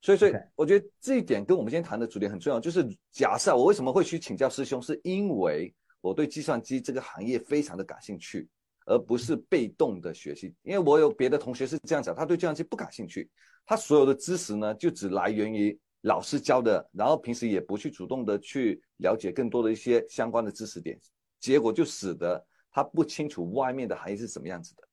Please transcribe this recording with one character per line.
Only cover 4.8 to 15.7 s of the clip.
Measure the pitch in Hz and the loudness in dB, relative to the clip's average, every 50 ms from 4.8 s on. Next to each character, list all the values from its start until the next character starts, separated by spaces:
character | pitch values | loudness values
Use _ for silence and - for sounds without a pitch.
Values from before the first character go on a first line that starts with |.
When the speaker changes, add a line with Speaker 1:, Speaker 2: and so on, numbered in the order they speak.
Speaker 1:
是 | 123 - 151 - _ | -4 -6 -6 -6 _
因 | 175 185 190 208 202 156 107 | -4 -2 -2 -2 -2 0 0
为 | 92 82 76 76 85 90 _ _ _ _ _ _ | 0 0 0 -2 -4 -6 _ _ _ _ _ _
我 | _ 90 95 | _ -4 0
对 | - 156 | 0 -2
计 | 143 151 156 | -2 -2 -6
算 | 147 160 147 117 | -4 -2 -2 -2
机 | 110 - 131 131 | -2 -4 -6 -4
这 | 120 - 127 | -4 -4 -6
个 | 131 | -6
行 | 127 - - - 95 | -6 -8 -12 -8 -6
业 | 117 127 117 | -2 -2 -4
非 | 120 - 143 151 | -2 0 0 0
常 | 147 147 - 90 | 0 -2 -6 -10
的 | 95 | -10
感 | 82 - - | -10 -10 -16
兴 | - - 104 82 | -12 -12 -12 -12
趣， | - - - 98 73 - _ _ _ _ _ _ _ | -12 -10 -10 -10 -10 -10 _ _ _ _ _ _ _
而 | - 104 120 | 2 2 2
不 | 120 - 120 120 | 2 2 -2 -2
是 | 120 117 160 | 0 -2 -4
被 | - - _ - 165 120 104 | -4 -2 _ 0 0 0 -2
动 | - _ 165 135 101 90 | 0 _ 0 0 0 -6
的 | 85 87 78 | -8 -10 -12
学 | - - 71 71 | -10 -12 -14 -12
习。 | - - 92 - _ | -12 -12 -16 -16 _
因 | _ - | _ -4
为 | 185 202 | -2 0
我 | 175 143 143 156 | 4 6 6 8
有 | 160 147 | 6 6
别 | 147 - 135 127 | 4 2 2 2
的 | 143 143 | 2 0
同 | - - 127 | -2 -4 -6
学 | 123 131 127 | -6 -6 -4
是 | 147 156 | -6 -8
这 | _ - 165 | _ -2 -2
样 | 147 | -2
讲， | 127 - - | -2 -4 -4
他 | - 156 | -4 0
对 | 147 175 165 | 0 0 0
计 | |
算 | 185 170 151 | 0 -2 -2
机 | 147 165 | -2 -6
不 | - - 214 | -8 -6 -8
感 | 220 - | -8 -12
兴 | - - 151 | -10 -12 -14
趣， | 170 - - - _ _ _ _ _ _ _ _ | -10 -10 -12 -12 _ _ _ _ _ _ _ _
他 | - 220 | -2 -2
所 | 220 - - 147 151 | -2 2 6 6 8
有 | 139 | 8
的 | 135 139 | 8 4
知 | 139 - - 180 175 | 0 0 -4 -4 -4
识 | - - 104 | -4 -6 -6
呢， | 104 107 107 107 | -4 -2 -4 -4
就 | 107 - 170 | -2 -2 -2
只 | 170 - 101 98 | -2 -2 -6 -4
来 | 90 98 90 98 | -2 0 0 0
源 | 110 107 104 107 | 0 0 -2 -2
于 | 113 107 104 104 | 0 0 0 0